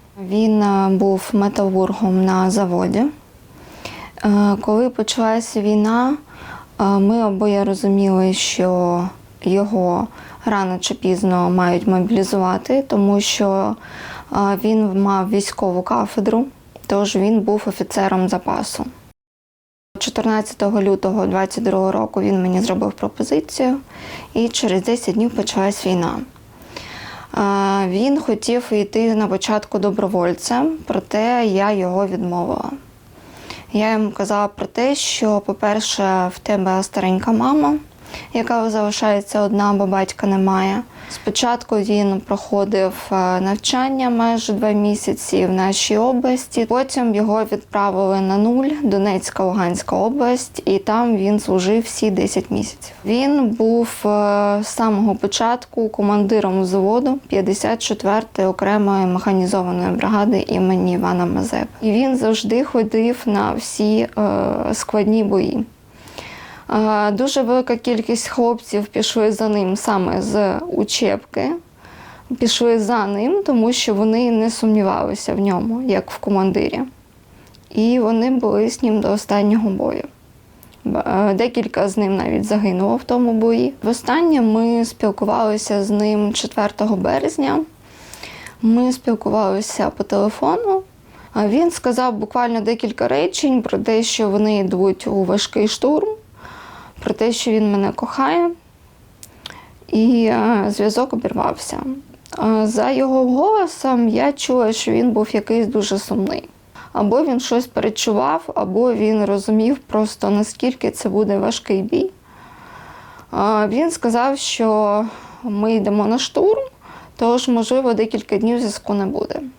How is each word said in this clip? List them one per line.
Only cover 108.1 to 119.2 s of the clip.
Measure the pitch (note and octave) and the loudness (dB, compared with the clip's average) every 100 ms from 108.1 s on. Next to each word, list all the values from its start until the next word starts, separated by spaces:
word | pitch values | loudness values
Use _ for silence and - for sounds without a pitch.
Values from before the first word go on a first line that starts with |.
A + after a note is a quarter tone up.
| G#3 C4 D#4+ - - | 0 2 0 -4 -6
або | F#3+ F#3+ B3 | -2 0 2
він | A3 G#3+ A3 G3+ | 2 2 2 2
розумів | G3+ G3 A3 A3 C#4 | 0 2 2 2 0
просто, | - G#3+ G#3+ - G3+ | -2 -2 -2 -2 0
наскільки | G3+ G#3+ - B3+ C4 D#4+ | 0 0 -2 -4 -2 -4
це | - G#3 | -4 -2
буде | F#3+ G#3+ G3 | 0 2 0
важкий | G#3 A3+ - G3 | 0 -2 -2 -2
бій. | G3+ F4 F#4+ - - - - - - - - - - - - | 0 -2 -2 -6 -20 -20 -20 -20 -20 -20 -20 -20 -20 -20 -8
Е, | - G3+ G#3+ G#3 | -2 0 2 2
він | A3 E4 | 0 0
сказав, | E4 A#3+ A#3 B3+ C#4 | 0 0 2 2 0
що | - - A3+ G#3+ G#3 G#3 A3 - - - | -4 -2 2 2 2 0 -2 -8 -18 -12
ми | B3 G3+ G#3+ | -6 -2 2
йдемо | A3+ G#3+ G#3 G#3 | 2 2 2 2
на | A#3 | 0
штурм, | A#3 - F4+ A#4 C5 - - - - - | -2 2 2 2 -2 -12 -20 -20 -20 -2
тож, | A#3 A#3+ B3 | 0 2 2
можливо, | A#3 A3 B3+ C4 | 0 2 0 2
декілька | G#3+ A3 A3 - G3+ | 0 0 -2 -2 0
днів | A3 A#3+ | 2 0
зв'язку | A#3 G3+ - | -2 -4 -4
не | G3+ G3 | -2 -2
буде. | D4+ | -2